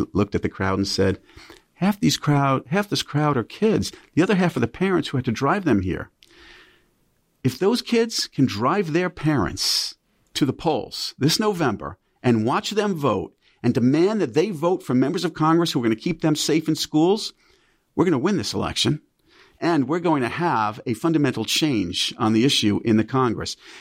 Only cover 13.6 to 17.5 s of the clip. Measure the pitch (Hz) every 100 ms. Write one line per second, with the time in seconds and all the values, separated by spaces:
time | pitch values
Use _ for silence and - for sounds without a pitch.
13.6 | 120 120 123 151 190 220 143 127 208 156
14.6 | 170 190 - 127 131 165 180 - 156 165
15.6 | 170 139 117 110 165 151 160 147 - 156
16.6 | 160 151 - 151 170 214 - - _